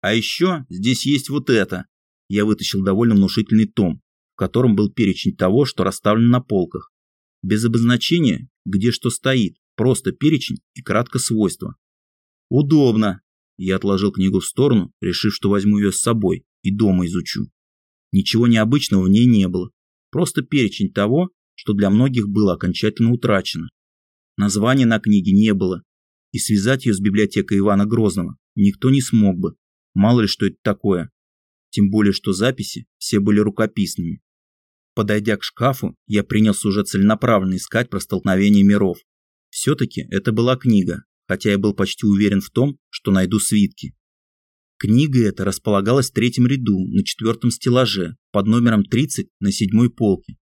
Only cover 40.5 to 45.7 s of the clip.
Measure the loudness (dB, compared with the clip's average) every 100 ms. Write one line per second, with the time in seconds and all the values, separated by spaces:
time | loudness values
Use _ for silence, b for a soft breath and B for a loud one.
40.5 | 0 2 2 2 -6 _ _ _ -4 0
41.5 | 0 0 -2 -4 -2 0 2 2 0 -2
42.5 | -2 -2 -2 _ -8 0 0 2 -2 0
43.5 | 0 0 -2 -18 _ _ _ _ _ _
44.5 | _ _ _ 0 2 2 2 0 -2 -4
45.5 | -4 0